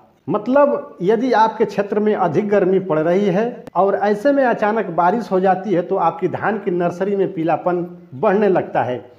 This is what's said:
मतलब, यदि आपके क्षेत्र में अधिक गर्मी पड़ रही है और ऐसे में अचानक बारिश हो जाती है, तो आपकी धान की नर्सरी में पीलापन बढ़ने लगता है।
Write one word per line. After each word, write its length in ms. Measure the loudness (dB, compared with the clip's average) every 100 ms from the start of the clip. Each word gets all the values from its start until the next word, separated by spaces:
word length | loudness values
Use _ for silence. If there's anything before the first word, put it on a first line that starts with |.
| -20 _ -4
मतलब, 720 | -4 0 2 2 0 -6 -4
यदि 300 | 0 0 2
आपके 320 | 2 2 2 -2
क्षेत्र 340 | -2 -2 0
में 140 | 0 0
अधिक 340 | 0 0 2
गर्मी 300 | 2 2 2
पड़ 180 | 0 0
रही 280 | 2 2 2
है 380 | 0 -2 -6 -6 0
और 200 | 0 2
ऐसे 360 | 0 0 2
में 120 | 2 2
अचानक 440 | 0 0 -2 -2
बारिश 400 | 0 2 0 0
हो 80 | 0
जाती 340 | 2 0 0
है, 80 | -2
तो 140 | 0 0
आपकी 300 | 0 0 -4
धान 280 | -2 -2 -2
की 140 | -2
नर्सरी 440 | -2 -2 -2 -4 -2
में 160 | -2
पीलापन 520 | -2 -2 0 0 -2 -4 -10 -18 -4
बढ़ने 340 | 0 2 2
लगता 340 | 2 0 -2
है। 200 | -2 -4 -10